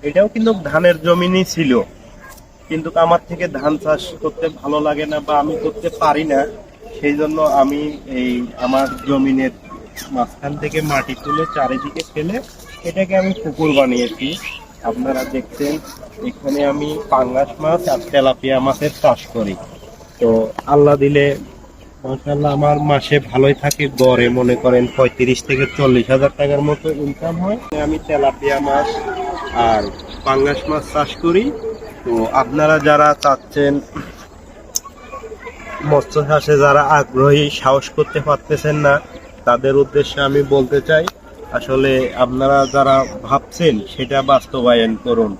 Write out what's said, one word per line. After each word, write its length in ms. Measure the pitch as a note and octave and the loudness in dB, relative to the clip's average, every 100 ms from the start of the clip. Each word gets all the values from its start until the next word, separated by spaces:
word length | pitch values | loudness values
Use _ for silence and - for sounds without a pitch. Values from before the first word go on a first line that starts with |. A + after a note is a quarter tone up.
| D3 | 0
এটাও 200 | D#3+ G#3 | 2 2
কিন্তু 160 | A3+ A3+ G#3 D3 | 2 0 0 0
ধানের 280 | D3+ F3 E3 D#3+ | 2 4 2 2
জমিনই 380 | F3 F3+ F#3 F#3 | 2 2 2 0
ছিল, 180 | - D#3 A#2+ F#2+ - - - - - - - - | 0 2 2 0 -10 -20 -20 -20 -20 -20 -20 -8
কিন্তু 200 | D#3+ D#3+ E3 | -6 -4 0
আমার 180 | E3 E3+ - | 2 2 0
থেকে 180 | E3+ F3 C#3 | -8 -6 -2
ধান 140 | C#3+ D3+ | -2 -2
চাষ 180 | D3 D3 - - | -2 -2 -4 -8
করতে 240 | D#3 - E3 - | -8 -4 -6 -6
ভালো 180 | C#3 D3+ D3+ | -4 -2 0
লাগে 200 | D3 D3+ | -2 -4
না 60 | D3+ C#3+ | -6 -2
বা 80 | D3 | 0
আমি 120 | D3 D#3+ | 0 -2
করতে 240 | D3 - E3+ - | -4 -4 -8 -2
পারি 220 | D#3+ D3 D#3 | 0 0 0
না, 80 | C#3 C#3+ - - - - - | 0 -2 -6 -20 -20 -18 -6
সেই 160 | D3 D3 | -4 -2
জন্য 180 | D3+ D#3 D3+ C#3 | -2 0 0 2
আমি 200 | C3+ C#3+ D3+ D3 - B2+ | 2 0 -6 -8 -10 -6
এই 120 | B2+ B2 A#2+ - | -4 -4 -6 -6
আমার 220 | B2 C3 C3+ - - | -2 0 0 -4 -2
জমিনের 440 | C#3 C3+ C3 C3 - - - - - - | 0 2 2 0 -4 -20 -20 -18 -18 -10
মাঝখান 380 | C4 A#2+ - C#3+ D3 | -6 -6 -6 -10 -8
থেকে 160 | D3 D#3 D#3 | -6 -4 -2
মাটি 240 | C#3+ C3 B2+ | -2 -4 -8
তুলে 200 | D3 D3 D#3+ | -4 -4 -2
চারিদিকে 480 | D#3 C3 C3 - - - | -2 -2 -2 -6 -8 -8
ফেলে 240 | D3+ D#3 A3+ - - - - E3+ | -6 -6 -6 -10 -20 -20 -14 -10
এটাকে 260 | E3 F#3+ F#3+ | -4 -2 0
আমি 120 | F#3 F#3 | 0 -2
পুকুর 280 | D#3+ C#3 D#3+ C#3 | -6 -2 0 2
বানিয়েছি। 500 | C3 B2 A#2+ A2 C3+ F3 - - - - A#2 | 2 2 -2 -4 -8 -8 -12 -14 -18 -10 -8
আপনারা 340 | A#2 B2+ C3 C3 | -6 -4 -4 -4
দেখছেন 400 | C3+ - - C#3+ D#3 - - - - B2+ | -8 -10 -6 -6 -6 -10 -20 -20 -12 -12
এখানে 320 | A#2+ C#3 C#3+ C#3+ | -8 -4 -2 0
আমি 160 | C#3+ D3 D3+ - | 0 -4 -6 0
পাঙ্গাস 380 | C3+ B2+ B2+ C#3+ - | 0 2 0 -2 -2
মাছ 200 | D#3 E3+ E3 | -2 0 0
আর 80 | C3 - | -4 0
তেলাপিয়া 460 | C#3+ C3+ B2+ C3+ C3 C3 | 2 2 0 0 0 0
মাছের 260 | C3 D3 - | -2 -4 0
চাষ 180 | D3 A#2 - | 0 0 -2
করি। 200 | A#2 G#2 F#2 - - - - - - | -6 -6 -6 -12 -20 -20 -20 -20 -2
তো 80 | A#2+ A2+ A2 - - | 2 2 0 -6 0
আল্লাহ 240 | C#3+ D3 C#3+ | 4 4 4
দিলে 200 | C#3 C#3+ C#3+ C#3 - - - - - - | 2 2 2 0 -8 -20 -20 -20 -20 -16
মাশাআল্লাহ 480 | C3 C3 C#3+ C#3+ D3 C#3+ | -10 -8 -4 -2 0 0
আমার 200 | D3 D3 D3+ | 2 2 2
মাসে 260 | C#3+ - D3 A#2 | 0 2 0 0
ভালোই 260 | B2 C#3 C#3+ | 2 2 4
থাকে, 220 | D3 - C#3+ C3 | -2 -2 -4 2
গড়ে 260 | B2+ D#3 A#2+ B2 | 4 4 2 2
মনে 180 | B2 B2 | 2 2
করেন 220 | B2+ B2 B2 - | 4 2 2 2
পঁয়ত্রিশ 440 | B2+ - B2+ B2+ - | 0 2 0 0 -2
থেকে 160 | C3+ C3+ - | -2 -2 0
চল্লিশ 300 | C#3 B2 A2+ | 4 4 4
হাজার 200 | C3 C3+ - | 2 2 0
টাকার 240 | C#3+ C#3+ D3 | 0 0 0
মতো 180 | D3 D#3+ D3 | -2 -4 -4
ইনকাম 300 | C#3+ C#3 D#3+ E3+ | -6 -6 -6 -4
হয়। 140 | F#3 A3+ - D3+ D3 | -4 -4 -6 -4 -4
আমি 120 | D#3 - | -4 -2
তেলাপিয়া 520 | D3 C#3 C3 C#3 C#3 C#3 | 2 2 0 -2 0 0
মাছ 200 | C#3 D3 - - - - - - A2+ A#2 | 0 0 -4 -6 -8 -8 -8 -6 0 2
আর 160 | A2+ G2+ - - - - | 2 0 -8 -16 -10 -2
পাঙ্গাস 340 | C3+ C#3 C3+ - | 2 2 0 -4
মাছ 140 | D3+ C#3 | -6 -4
চাষ 180 | D3+ C#3+ - | -4 -2 -2
করি। 220 | E3+ F3 B3+ D4 - - - - | 0 2 0 -4 -10 -10 -14 -12
তো 80 | B2+ A#2 A2+ C3 | -4 -2 0 0
আপনারা 340 | B2+ C#3 D3+ D#3 C#3+ | 0 2 4 4 4
যারা 200 | D3+ D3+ D3 | 6 6 4
চাচ্ছেন 480 | D3 C3+ - - C#3+ C#3+ - - - - - - - - - - - - C6+ - - - - - - - D3 | 2 0 -2 0 0 0 -4 -14 -14 -16 -20 -20 -20 -20 -12 -10 -12 -20 -18 -16 -16 -16 -18 -16 -16 -10 2
মৎস্য 260 | D3 - D3+ C#3+ | 2 2 -2 2
চাষে, 260 | D3+ C#3+ D3 | 0 4 4
যারা 180 | C#3+ C#3+ C#3+ D3+ | 6 4 4 2
আগ্রহী, 460 | C#3 B2+ C#3 C#3+ D3 - | 2 2 4 4 2 0
সাহস 260 | C3+ C#3 - - | 2 2 0 -4
করতে 220 | D3+ D3+ C#3+ | -2 -2 -2
পারতেছেন 480 | C#3+ - D3+ D3+ D3+ D3 | -2 0 -4 0 2 2
না, 80 | C#3+ - - - - - | 2 0 -20 -20 -6 0
তাদের 280 | A#2+ C3 C3+ | 0 2 2
উদ্দেশ্যে 360 | C#3 D3 C#3 - C#3 | 2 2 -2 -2 0
আমি 120 | C#3+ C#3 | 0 2
বলতে 240 | C#3 B2+ C#3 C3 | 2 2 0 2
চাই, 160 | D#3 E3+ - - - - A#2+ | 0 0 -8 -20 -20 -10 -8
আসলে 340 | - C3+ C3+ C3 B2+ A#2+ | -2 0 2 2 0 0
আপনারা 340 | B2 B2+ C3+ C#3 C3+ | -2 2 2 2 2
যারা 220 | C#3 C3+ C3+ C3 - - | 2 4 4 2 -6 -2
ভাবছেন 480 | C3+ - - E3+ A2 G2+ | -2 -2 0 0 0 -4
সেটা 260 | - C3 C#3 C3 | -10 -4 -2 2
বাস্তবায়ন 640 | C#3 - C3+ B2 A#2+ A2+ A2 B2+ | 2 2 0 4 4 2 -2 -2
করুন। 260 | A#2 A2 F#2+ | 0 0 -2